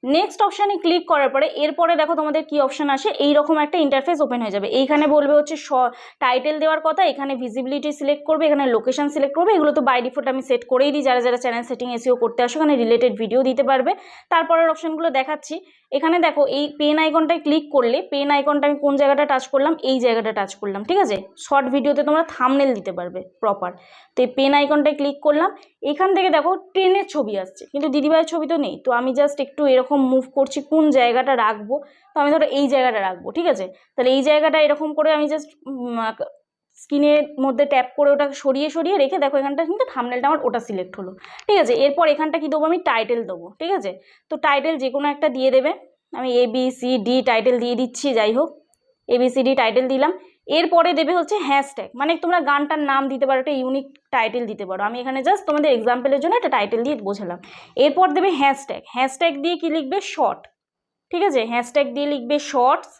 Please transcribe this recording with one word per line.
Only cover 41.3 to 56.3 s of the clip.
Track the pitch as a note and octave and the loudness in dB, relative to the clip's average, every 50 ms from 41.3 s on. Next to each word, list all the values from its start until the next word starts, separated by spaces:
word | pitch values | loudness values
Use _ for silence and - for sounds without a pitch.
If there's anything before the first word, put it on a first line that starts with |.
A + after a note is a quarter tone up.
| - - - | -20 -18 -2
ঠিক | - G#4 G4 | 0 2 2
আছে? | D#4 A3+ B3 | 4 2 2
এরপর | A3+ C4+ C#4+ C#4 D4 E4+ D#4 | 2 2 2 2 2 2 2
এখানটা | D4 D4+ D#4 D#4 D4+ E4 | 2 2 0 -4 -4 -4
কি | D4 D#4 | -4 -2
দেবো? | C4+ D#4 D4 | -2 0 0
আমি | D#4 E4+ F4+ | 0 0 0
টাইটেল | F4+ - B3 A3+ A3+ A3 A#3+ A#3 A3+ | 0 0 0 0 0 -2 -2 -4 -4
দেবো, | F#3 F#3 E3+ E3 F3+ G#3 _ | -8 -10 -12 -14 -18 -14 _
ঠিক | D#4 E4+ | -6 -4
আছে? | G4 F#4 G3 G3 F3+ F#3 _ _ _ _ _ _ | -4 -4 -4 -8 -12 -12 _ _ _ _ _ _
তো | D#4 | -10
টাইটেল | D4+ D4+ D#4 C#4+ C#4+ B3+ D#4+ E4 | -2 0 0 0 2 0 -2 -4
যে | D4 B3+ C4 | -2 -4 -4
কোনো | A#3+ C#4 C#4+ D4 | -4 -2 -2 -2
একটা | C#4+ C#4+ D#4+ D4+ | -2 0 -2 -2
দিয়ে | B3 C4 B3+ C4 | -2 0 0 2
দেবে। | B3+ C4 B3+ D4+ G4+ - - _ _ _ _ _ - | 2 4 2 2 -4 -4 -10 _ _ _ _ _ -12
আমি | - B3+ C4 B3 A#3+ | -8 -6 -2 2 2
এবিসিডি | B3 A#3 G#3+ C4 B3+ B3+ B3+ - - B3 B3+ B3 G3 A#3 B3 B3+ - | 2 2 0 -2 -2 -2 -4 -4 -4 -2 -2 0 0 0 0 0 2
টাইটেল | B3 A#3 A3+ G#3+ B3+ B3 B3 | 2 0 2 2 2 0 0
দিয়ে | A3+ A#3+ B3 | 0 -2 -2
দিচ্ছি, | A#3+ B3+ A#3+ B3 - - C#4+ C4 | -2 -2 -4 -6 -4 -4 -2 0
যাই | A3+ G#3+ G#3+ A3+ | 2 2 2 2
হোক, | B3 D#4 E4 - - _ _ _ _ _ _ _ _ _ - | 0 -2 -2 -4 -16 _ _ _ _ _ _ _ _ _ -2
এবিসিডি | A#3+ B3 B3 B3+ A#3+ C4+ B3+ B3+ C4+ | 0 2 2 2 2 2 2 2 2
টাইটেল | C4+ A#3+ A3+ A3 B3 B3+ B3+ | 2 2 2 2 0 0 0
দিলাম। | C4+ C4 C#4 D#4 F#4 - - - _ _ _ | 0 0 0 0 0 -4 -10 -20 _ _ _
এরপরে | - - D#4 F4 E4 E4+ E4+ E4 F4 F4 | -2 0 0 0 4 4 4 4 4 2
দেবে | C#4 D#4+ C#4 F4+ | 0 0 0 0
হচ্ছে | F4+ E4 D4+ G#4 G#4 | 0 0 -2 -4 -4
হ্যাশট্যাগ, | F4 C4+ C#4 C#4 C#4 C#4 - - F#3+ - - | -2 0 0 0 0 -2 -8 -12 -14 -14 -8
মানে | A#3 C#4 D4+ E4+ | -6 -2 -2 -2
তোমরা | E4 - E4+ F4+ F4 | -2 0 0 0 0
গানটার | D4 C4 C#4+ C#4+ D4 D4 D#4+ D4+ | 2 2 0 0 0 -2 -2 -4
নাম | D4 C#4+ C4+ C4+ C4+ C4+ | -2 0 0 0 0 -2
দিতে | C4+ B3+ C4+ | -2 -2 0
পারো, | C4 C4+ C4 | 0 2 0
একটা | C4 C#4+ | 0 -2
ইউনিক | D4 C4+ B3+ B3+ C4 C#4 C4+ C#4 - _ _ _ | -2 -2 -2 -2 -2 -4 -4 -8 -18 _ _ _
টাইটেল | - B3+ A3+ A3 G#3 B3 A#3+ | -2 -2 -2 0 -2 -4 -6
দিতে | G#3 G#3+ G3 G3+ | -6 -8 -10 -8
পারো। | F#3 F#3+ F#3 G3+ | -8 -6 -4 -4
আমি | G#3 A#3 B3 | -4 -4 -6
এখানে | B3 C4 C4 C4+ C4 | -8 -6 -6 -4 0
just | D#4 G4 G4 G4 | 0 0 0 0
তোমাদের | - D4+ D4+ D4+ D#4 C4 | -2 -2 0 2 2 2
এক্সাম্পলের | A#3 A3 A#3+ A#3+ B3 B3 C4+ C4+ C#4+ | 2 2 0 -2 0 0 0 0 0
জন্য | C#4 E4+ | 0 0